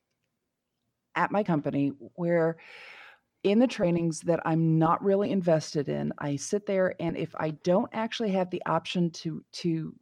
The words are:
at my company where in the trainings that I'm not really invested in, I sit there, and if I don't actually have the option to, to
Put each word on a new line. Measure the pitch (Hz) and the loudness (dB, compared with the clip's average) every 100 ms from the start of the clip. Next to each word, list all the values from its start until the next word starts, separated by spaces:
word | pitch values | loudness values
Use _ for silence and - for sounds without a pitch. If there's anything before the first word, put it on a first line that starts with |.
| _ _ _ _ _ _ _ _ _ _ _ 160 | _ _ _ _ _ _ _ _ _ _ _ -2
at | 175 | 0
my | 196 | 0
company | 214 156 143 143 139 139 113 - | 0 0 0 0 -2 -4 -12 -6
where | 170 170 165 165 - - - - - - _ _ | 0 2 2 -2 -10 -20 -20 -20 -20 -20 _ _
in | 190 208 | 2 4
the | 247 | 4
trainings | - 180 170 170 156 | 2 0 2 0 -2
that | 175 165 - | -2 0 0
I'm | 160 165 160 | 2 4 4
not | 160 170 | 4 2
really | 196 196 202 | 2 2 2
invested | 190 175 160 - 160 139 | 0 2 2 0 -4 -2
in, | 147 147 - | -4 -4 -4
I | 147 143 | -4 -6
sit | - 208 208 | -4 -4 -2
there, | 190 185 - | 0 0 0
and | 170 180 | -4 -4
if | 160 - | -6 -4
I | 156 156 | -6 -2
don't | - 180 254 | 2 2 2
actually | - 226 - 226 | -2 -6 -4 -2
have | 190 185 | 0 -2
the | 175 - | -4 -2
option | 160 165 185 170 | -2 0 0 0
to, | - 165 156 - | -2 -8 -8 -10
to | - 175 160 156 - | -6 -2 -2 -4 -10